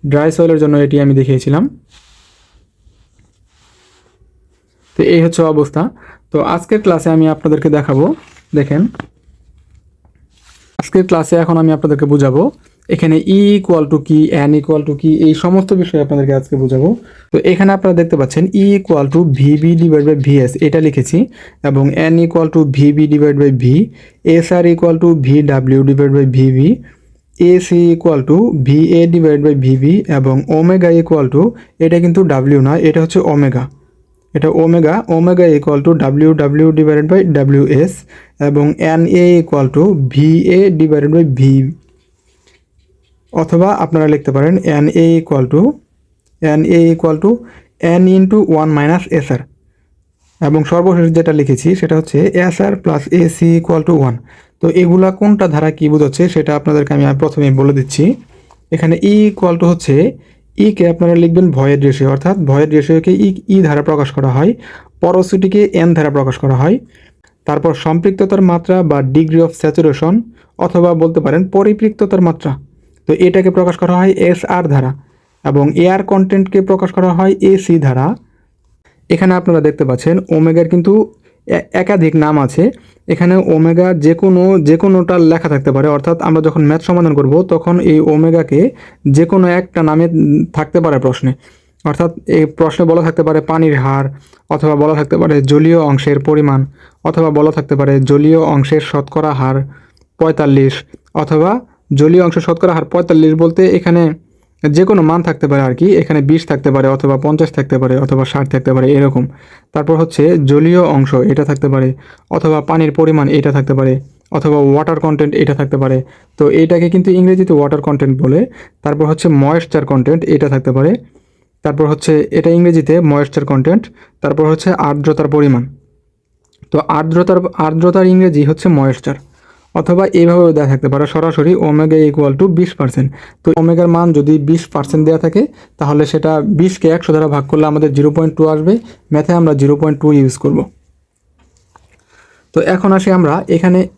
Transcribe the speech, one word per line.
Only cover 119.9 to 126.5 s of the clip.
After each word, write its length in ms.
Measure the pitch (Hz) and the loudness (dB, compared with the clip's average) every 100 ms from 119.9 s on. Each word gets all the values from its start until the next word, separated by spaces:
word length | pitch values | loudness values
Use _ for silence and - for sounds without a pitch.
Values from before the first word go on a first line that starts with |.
কনটেন্ট, 300 | 135 127 165 160 | 0 0 0 0
এটা 120 | 156 143 | 0 0
থাকতে 160 | 135 135 127 | -2 -2 0
পারে। 140 | 147 240 - _ _ _ _ _ | 0 -2 -8 _ _ _ _ _
তারপর 200 | 151 143 151 | -6 -2 -2
হচ্ছে, 200 | 151 - 151 - - | -2 0 0 0 0
এটা 120 | 165 170 | 0 2
ইংরেজিতে 360 | 175 165 147 165 160 | 2 2 2 0 2
ময়েশ্চার 340 | 143 143 151 139 | 0 -2 -4 -2
কনটেন্ট। 320 | 139 135 202 - _ _ _ | -2 0 0 -2 _ _ _
তারপর 220 | 143 143 156 | -4 0 0
হচ্ছে 160 | 160 185 180 147 | 0 -2 -2 -2
আর্দ্রতার 400 | 147 147 151 151 | -2 -2 -2 0
পরিমাণ। 280 | 147 147 123 123 - _ _ _ _ _ _ _ | 0 2 0 -4 -12 _ _ _ _ _ _ _